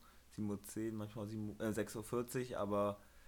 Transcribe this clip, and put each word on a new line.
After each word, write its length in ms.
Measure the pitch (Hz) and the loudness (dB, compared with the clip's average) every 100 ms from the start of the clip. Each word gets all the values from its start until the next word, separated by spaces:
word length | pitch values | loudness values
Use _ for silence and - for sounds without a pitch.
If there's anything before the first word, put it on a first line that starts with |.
| - - - | -16 -20 -14
sieben 180 | - 104 | -2 0
Uhr 120 | 101 | 0
zehn, 320 | - 110 113 110 | -2 -2 -2 -2
manchmal 300 | 107 117 104 | -4 -4 -4
sieben, 320 | 110 104 104 | -2 -4 0
äh, 120 | 110 | 2
sechs 220 | 107 104 117 | 2 0 -2
Uhr 80 | |
vierzig, 520 | - 120 120 131 123 - | 0 0 2 0 0 0
aber 440 | 101 104 101 101 - - | 4 6 4 2 -8 -18